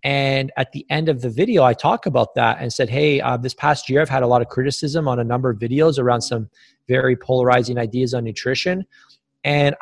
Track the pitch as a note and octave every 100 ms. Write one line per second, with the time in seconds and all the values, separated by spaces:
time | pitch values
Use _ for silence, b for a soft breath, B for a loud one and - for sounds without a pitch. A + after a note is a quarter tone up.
0 | C#3 C#3 C3+ C3+ C3+ - C3 D3 - D3
1 | D#3+ C3+ B2 A2 G#3 G#3 C3 A#2 D3+ G3
2 | - B2+ A2+ - A#2 - B2 - B2+ B2+
3 | D3+ C#3 B2+ B2 B2+ - D3 D3 - C3+
4 | D#3 C3+ B2 B2 A#2 - C3 - D3+ D#3
5 | D3 B2 A#2 B2 C3 G#2+ A2+ C3+ D#3+ C#3
6 | B2 A#2+ - A#2+ G#2+ b b b - B2+
7 | C3 B2 - B2+ B2 B2+ A#2+ A#2+ A2+ B2
8 | B2+ B2 A#2 G#2 B2+ C#3 F3+ F#3 F#3+ b
9 | b b _ _ C#3 D3 C#3+ C#3+